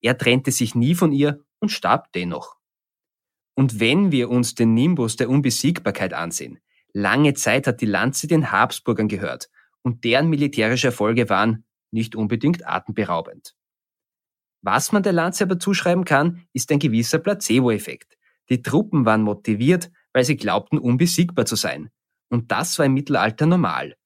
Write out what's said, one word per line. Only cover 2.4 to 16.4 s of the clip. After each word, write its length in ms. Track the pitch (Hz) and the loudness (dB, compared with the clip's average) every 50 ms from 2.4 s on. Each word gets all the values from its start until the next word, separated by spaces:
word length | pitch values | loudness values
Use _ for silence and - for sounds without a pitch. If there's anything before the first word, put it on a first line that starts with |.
| - - - _ _ _ _ _ _ _ _ _ _ _ _ _ _ _ _ _ _ _ _ | -10 -14 -20 _ _ _ _ _ _ _ _ _ _ _ _ _ _ _ _ _ _ _ _
Und 240 | - 135 131 110 104 | 0 0 0 2 2
wenn 320 | 113 113 139 180 202 190 | 2 2 4 4 2 2
wir 200 | 151 131 120 120 | 2 0 0 2
uns 260 | 123 123 120 120 - | 2 0 0 0 0
den 180 | - 120 113 113 | 0 2 2 4
Nimbus 400 | 113 131 170 180 147 120 113 110 | 4 2 2 2 0 -2 -2 -2
der 160 | - 127 113 | -4 -2 2
Unbesiegbarkeit 800 | 131 143 139 131 117 - - 135 170 - - 104 104 - 101 90 - | 2 2 2 2 -2 0 0 -2 -2 0 -4 -6 -4 -4 -6 -6 -4
ansehen, 460 | - 82 85 82 - 73 60 - - _ _ _ _ _ _ _ | -6 -8 -6 -8 -10 -10 -12 -16 -20 _ _ _ _ _ _ _
lange 420 | 101 101 95 110 131 151 147 143 | -2 0 0 2 4 4 2 2
Zeit 340 | 143 - 117 104 135 139 131 | 0 0 0 0 0 0 0
hat 120 | 120 - | -2 -2
die 60 | - | -2
Lanze 400 | 107 101 90 104 127 135 - - | -2 0 0 0 -2 -2 -4 -2
den 240 | 151 170 160 147 120 | 0 2 2 2 2
Habsburgern 560 | 98 95 113 - - - _ - 117 - 110 | 2 2 2 0 0 -8 _ -4 -2 0 0
gehört 420 | 104 104 92 98 80 64 - - _ _ _ _ _ _ _ _ | -2 -2 -4 -6 -8 -8 -10 -14 _ _ _ _ _ _ _ _
und 200 | 127 117 120 - | -6 -6 -4 -2
deren 260 | 117 117 131 156 165 | 0 2 2 2 2
militärische 600 | 160 143 147 143 143 - 110 110 123 123 - 131 | 2 0 0 -2 0 0 0 0 0 0 0 -2
Erfolge 400 | 113 - 104 104 117 120 117 - | 0 0 0 0 2 0 0 0
waren 360 | 98 95 104 113 113 113 _ _ _ _ _ _ - | 0 0 2 0 0 -2 _ _ _ _ _ _ -6
nicht 240 | 113 113 113 - | -6 -6 -4 -4
unbedingt 500 | 110 110 104 120 113 117 143 175 170 - | -4 -2 -2 -2 0 0 0 0 -2 -4
atemberaubend. 880 | - - 90 - - 107 - 104 90 87 82 82 - - - _ - _ _ _ _ _ _ _ _ _ _ _ _ _ _ _ _ _ _ _ _ _ _ | -6 -6 -6 -6 -6 -4 -4 -4 -2 -2 -4 -6 -8 -16 -20 _ -20 _ _ _ _ _ _ _ _ _ _ _ _ _ _ _ _ _ _ _ _ _ _
Was 300 | _ - - 127 - - | _ 0 0 0 0 2
man 140 | - 208 185 | 0 2 2
der 80 | 202 180 | 2 2
Lanze 320 | 170 165 175 170 - 208 | 2 0 0 0 -2 -2
aber 160 | 180 190 175 | -2 -2 -2
zuschreiben 440 | - 202 196 - - 180 175 175 175 | 0 -2 -2 0 2 0 0 0 0
kann, 420 | - 151 139 151 175 175 175 | 2 2 2 2 2 -2 -4